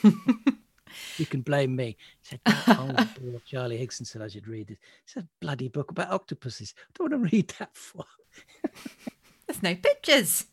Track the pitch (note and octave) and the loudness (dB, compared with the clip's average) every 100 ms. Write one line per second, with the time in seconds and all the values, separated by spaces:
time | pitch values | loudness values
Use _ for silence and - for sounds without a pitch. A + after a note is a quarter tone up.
0 | G#3+ - - A#3 - - _ _ - - | 6 6 4 0 0 -2 _ _ -20 -18
1 | - - D#3 C#3 B2+ C#3+ C3+ B2+ B2 G#2 | -10 -6 -4 -4 0 0 2 0 -4 -8
2 | - _ - C3 - G#3+ - A3 C3+ C3+ | -16 _ -18 -2 2 4 6 4 4 0
3 | A3 - B2 A#2+ - C3+ B2 A#2 B2 - | 0 -2 -12 -12 -8 -6 -4 -4 -6 -8
4 | A#2+ A2+ G#2+ G#2 G#2 A2 G2+ - _ _ | -12 -12 -12 -12 -12 -12 -12 -16 _ _
5 | - - E3+ _ E3 C3+ C3 D3 C#3 - | -16 -14 -14 _ -8 -6 -6 -6 -6 -6
6 | F3 F#3+ - D3 B2 - G#2 - - - | -4 -4 -6 -12 -10 -12 -14 -18 -16 -6
7 | E4 C#4+ G#3+ A3 - - - - - F3 | -2 0 2 2 2 -4 -14 -16 -20 -16
8 | - _ _ - - _ - - - - | -18 _ _ -20 -20 _ -10 -10 -20 -18
9 | - - _ _ - - F#3 F3+ - C#5+ | -18 -18 _ _ -12 -4 -2 0 2 2
10 | - C#4+ F3 - - | 6 4 6 0 -4